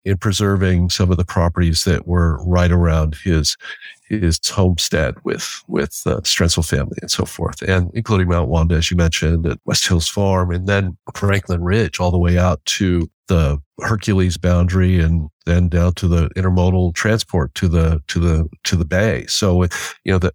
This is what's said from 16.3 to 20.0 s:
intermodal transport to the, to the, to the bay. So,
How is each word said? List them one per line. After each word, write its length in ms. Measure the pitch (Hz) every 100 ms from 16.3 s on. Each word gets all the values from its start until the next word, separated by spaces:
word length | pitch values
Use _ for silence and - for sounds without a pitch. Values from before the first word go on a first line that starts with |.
intermodal 640 | 95 92 90 90 90 90
transport 600 | 85 107 110 - 87 67
to 140 | - 92
the, 340 | 82 80 80 -
to 100 | 87
the, 300 | 85 80 80 -
to 100 | - 87
the 80 |
bay. 400 | 76 92 110 65 50
So, 340 | - 101 90 87 - - -